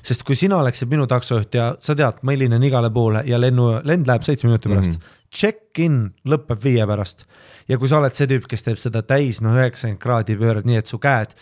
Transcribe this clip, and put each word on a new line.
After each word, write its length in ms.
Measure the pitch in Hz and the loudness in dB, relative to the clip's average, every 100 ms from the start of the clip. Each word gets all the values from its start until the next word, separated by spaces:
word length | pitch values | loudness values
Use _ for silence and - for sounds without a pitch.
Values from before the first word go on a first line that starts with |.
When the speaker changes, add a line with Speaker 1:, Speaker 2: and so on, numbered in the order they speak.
Speaker 1:
sest 200 | - 123 | -6 -6
kui 120 | - 135 | -2 0
sina 220 | 190 185 | 2 2
oleksid 280 | 131 - 120 | 0 -2 -2
minu 180 | 151 131 | -2 0
taksojuht 460 | 127 - 117 101 120 | -2 0 -2 0 -2
ja 200 | 117 - | -2 -4
sa 160 | - 147 | -4 0
tead, 260 | 135 - | 0 0
ma 100 | 131 | -4
hilinen 300 | 139 131 117 | 0 2 2
igale 300 | 135 127 117 | 2 2 0
poole 300 | 113 113 107 127 | 2 2 0 0
ja 160 | 120 | 0
lennu-, 400 | 123 127 120 113 | 2 2 2 0
lend 220 | 139 180 131 | 0 0 2
läheb 140 | 117 | 0
seitsme 280 | - 143 120 | 0 0 2
minuti 160 | 113 107 | 2 2
pärast. 300 | 98 92 82 | 2 0 -2
Speaker 2:
Mhm. 160 | - _ _ | -10 _ _
Speaker 1:
Check-in 800 | - 208 214 _ - 170 135 104 - 131 | -2 -2 -2 _ -2 0 2 -2 -6 -2
lõpeb 320 | 151 - 113 | -2 -2 -2
viie 220 | 135 120 104 | 0 2 2
pärast. 380 | 104 98 - _ - - - - | -2 -4 -10 _ -20 -20 -18 -4
Ja 80 | 127 | -2
kui 100 | 131 | 2
sa 120 | 151 | 2
oled 160 | 139 - | 0 0
see 80 | 139 | 0
tüüp, 220 | 131 - | 0 -4
kes 140 | 113 - | -8 -6
teeb 120 | 113 | -4
seda 220 | 123 110 - | -4 -6 0
täis, 320 | 139 139 110 | 0 0 -2
noh, 120 | 110 | 0
üheksakümmend 460 | 123 127 - 113 98 | 2 0 -2 -8 -4
kraadi 320 | 120 117 107 104 | -2 -2 0 0
pöörad 300 | 113 107 117 | 0 0 0
nii, 120 | 113 | 0
et 100 | 107 | -2
su 80 | 110 | -4
käed, 380 | 139 127 104 - | 0 0 -2 -12